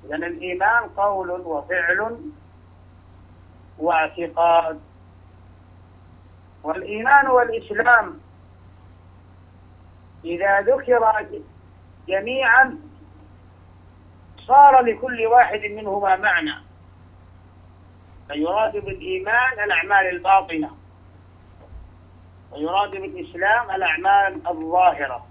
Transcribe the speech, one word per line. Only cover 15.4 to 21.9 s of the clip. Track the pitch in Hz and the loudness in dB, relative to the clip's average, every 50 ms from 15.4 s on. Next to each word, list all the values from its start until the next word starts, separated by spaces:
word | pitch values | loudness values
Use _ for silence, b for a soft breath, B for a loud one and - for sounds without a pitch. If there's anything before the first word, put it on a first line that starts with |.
| 226 208 208 214 | 4 4 0 -8
منهما | 208 208 208 220 214 202 196 202 202 196 190 | -8 -10 -10 -10 -8 -6 -4 -2 0 0 0
معنى، | 190 202 208 180 170 156 151 151 - - - - - - - - - - - - - - - - - - - - - - - - - - - - - - - - - - - | 0 0 0 0 0 -2 -4 -8 -10 -16 -20 -20 -20 -20 -20 -20 -20 -20 -20 -20 -20 -20 -20 -20 -20 -20 -20 -20 -20 -20 -20 -20 -20 -20 -20 -20 -20 -20 -20 -20 -20 -18 -12
فيراد | 147 151 151 165 185 214 220 220 | -6 -6 -4 -2 0 0 0 -2
بالإيمان | 208 208 202 196 190 185 - 185 185 185 190 208 226 240 254 254 247 208 208 | -2 -6 -10 -10 -12 -12 -8 -8 -8 -6 -4 -2 0 0 0 0 -2 -4 -4
الأعمال | 208 180 165 175 190 202 196 190 185 | -2 -2 -4 -2 2 2 2 2 0
الباطنة، | 175 175 175 185 196 190 185 - 165 156 151 - - - - - - - - - - - - - - - - - - - - - - - - - | -6 -4 0 2 2 2 2 -2 -6 -8 -8 -8 -10 -20 -20 -20 -20 -20 -20 -20 -20 -20 -20 -20 -20 -20 -20 -20 -20 -20 -20 -20 -20 -20 -20 -20